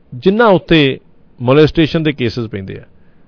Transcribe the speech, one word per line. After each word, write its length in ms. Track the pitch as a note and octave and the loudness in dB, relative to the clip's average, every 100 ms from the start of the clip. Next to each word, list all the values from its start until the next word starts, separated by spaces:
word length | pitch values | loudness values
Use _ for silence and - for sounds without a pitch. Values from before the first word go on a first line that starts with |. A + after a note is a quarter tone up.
| - | -20
ਜਿਨ੍ਹਾਂ 340 | B2+ F#3 G#3+ A3+ | -4 -2 2 2
ਉੱਤੇ 520 | F3 - D#3+ C#3 B2+ _ _ _ - | 2 2 2 2 -2 _ _ _ -8
ਮੋਲੈਸਟੇਸ਼ਨ 600 | B2 D3 D3+ - D3+ E3 | 0 4 4 2 -2 -2
ਦੇ 100 | D#3 | -4
ਕੇਸਿਸ 340 | C3+ A#2+ B2+ A2 | -4 -6 -6 -10
ਪੈਂਦੇ 300 | G2+ G2 G#2 | -10 -12 -16
ਆ। 60 | - _ _ _ | -20 _ _ _